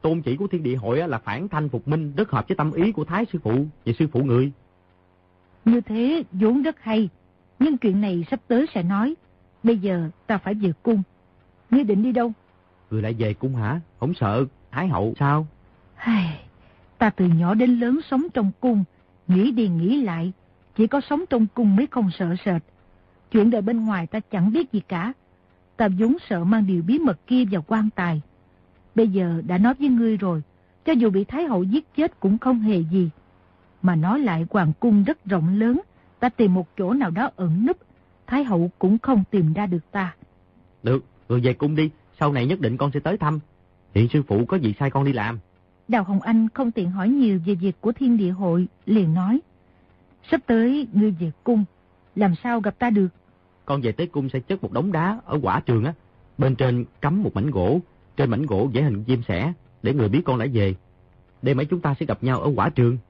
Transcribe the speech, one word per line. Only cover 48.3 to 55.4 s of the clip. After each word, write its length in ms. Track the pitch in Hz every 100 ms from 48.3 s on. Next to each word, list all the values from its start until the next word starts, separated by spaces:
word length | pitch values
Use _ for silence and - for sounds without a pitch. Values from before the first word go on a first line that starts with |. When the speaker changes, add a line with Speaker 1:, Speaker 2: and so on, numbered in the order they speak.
| 185 190 170 180 _ -
Speaker 2:
liền 280 | 214 170
nói: 260 | 165 185 262 - _ _ _ _ _ _ _ -
"Sắp 100 | 311 -
tới 400 | 226 233 285 240
ngươi 180 | 208 214
về 200 | 165 170 -
cung, 200 | - 226 196 _ _ _ _ -
làm 200 | 202 165
sao 180 | 240 233
gặp 180 | 208 -
ta 100 | 240
được?" 180 | 208 185 _ _ _ _ _ -
Speaker 1:
Con 160 | 139
về 100 | 120
tới 160 | 107 170
cung 220 | 147 131
sẽ 100 | 131
chất 240 | - 190
một 80 | 104
đống 200 | 107 185
đá 280 | 160 175 226 -
ở 140 | 147